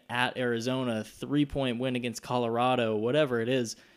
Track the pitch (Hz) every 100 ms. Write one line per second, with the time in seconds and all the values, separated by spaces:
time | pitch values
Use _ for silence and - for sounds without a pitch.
0 | - 120 123 - 123 117 120 131 127 110
1 | 107 - 123 143 143 147 131 117 131 123
2 | 120 107 - 123 117 117 123 123 113 107
3 | 113 147 143 120 113 131 117 - -